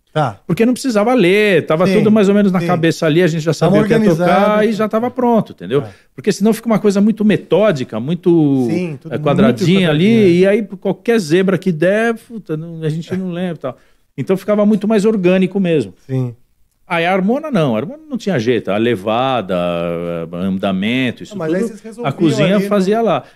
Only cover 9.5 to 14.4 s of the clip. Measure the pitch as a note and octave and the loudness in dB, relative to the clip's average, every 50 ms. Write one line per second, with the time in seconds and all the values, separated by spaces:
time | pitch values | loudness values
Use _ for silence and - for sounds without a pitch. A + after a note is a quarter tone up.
9.5 | A#3+ - G3 D#3 F#3 G3 F#3 E3 D3 D3 F3+ G#3+ A#3 A3+ G#3 F3+ E3+ F3 F#3 G3 | 2 2 2 2 2 2 2 2 2 2 2 2 4 4 4 4 4 4 4 4
10.5 | G3+ A#3 G#3+ - G3 F#3 - G3+ F#3 - - - A#3 A3+ F#3 C#3+ D#3 F#3 F#3+ F#3+ | 2 2 0 -4 -10 -8 -6 -6 -6 -4 -2 -2 0 0 0 0 2 2 2 2
11.5 | F#3+ D#3+ - F#3+ F3 D3+ E3+ F3+ G3+ A3 A3+ A#3 A#3 A3 - - A#3+ A3 - - | 0 0 0 -2 -2 0 0 0 2 2 0 -2 -2 -4 -8 -16 -18 -16 -12 -10
12.5 | D#3+ D3+ D#3+ E3+ E3 D#3+ D#3+ D#3 D3+ E3 E3+ - F#3+ F#3 F#3+ F#3 E3+ F3 F#3 F3+ | -8 -8 -8 -10 -12 -8 -6 -6 -4 -6 -6 -8 -6 -6 -6 -6 -6 -6 -6 -6
13.5 | E3 D3 - C3 B2 - _ _ _ _ _ _ _ - C3+ - F#3+ F#3 | -6 -8 -10 -10 -10 -12 _ _ _ _ _ _ _ -8 -4 -2 -2 -2